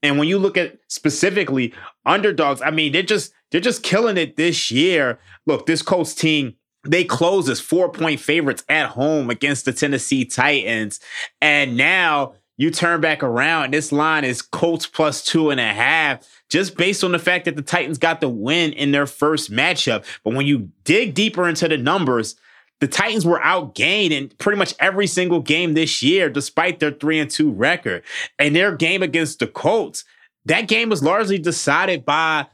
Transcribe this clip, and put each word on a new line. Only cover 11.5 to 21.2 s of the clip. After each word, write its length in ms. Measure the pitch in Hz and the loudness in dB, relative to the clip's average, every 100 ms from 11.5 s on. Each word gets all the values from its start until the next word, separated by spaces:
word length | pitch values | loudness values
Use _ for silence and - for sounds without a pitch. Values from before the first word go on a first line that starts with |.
| 147 139 120 | 2 2 0
now 560 | 147 185 170 147 135 - _ - | 2 2 2 0 -2 -8 _ -2
you 120 | 151 | -2
turn 300 | 156 170 170 | 2 0 2
back 240 | 160 151 | 0 0
around, 500 | 135 117 143 165 135 | 0 0 2 0 0
this 200 | 147 147 | -2 0
line 320 | 143 156 156 135 | 0 2 2 0
is 160 | 123 | -4
Colts 440 | - - 170 165 - | -6 -2 0 0 -4
plus 380 | - 156 139 | 0 0 0
two 280 | - 170 156 | -2 2 2
and 80 | 131 | 2
a 140 | 113 | 0
half, 540 | 104 123 160 151 127 - - _ | 2 2 2 0 -2 -8 -20 _
just 260 | 185 190 - | -2 -2 -2
based 260 | 180 196 | -2 0
on 80 | 185 | 0
the 80 | 170 | 0
fact 260 | 170 180 175 | 2 0 0
that 100 | 151 | -6
the 60 | |
Titans 360 | 139 175 139 147 | -2 -2 -2 0
got 240 | 165 165 | 0 2
the 80 | 143 | -2
win 440 | 117 110 165 160 | -2 -2 0 0
in 180 | - 143 | 0 0
their 160 | 143 143 | 2 0
first 440 | - 147 156 151 | 0 0 0 -2
matchup. 520 | 107 156 175 - 110 - - | 0 0 0 0 -2 -4 -8
But 100 | - 123 | -4 0
when 100 | 139 | 0
you 240 | 143 95 _ | 0 -2 _
dig 300 | - 190 240 | 2 2 2
deeper 340 | 135 | 0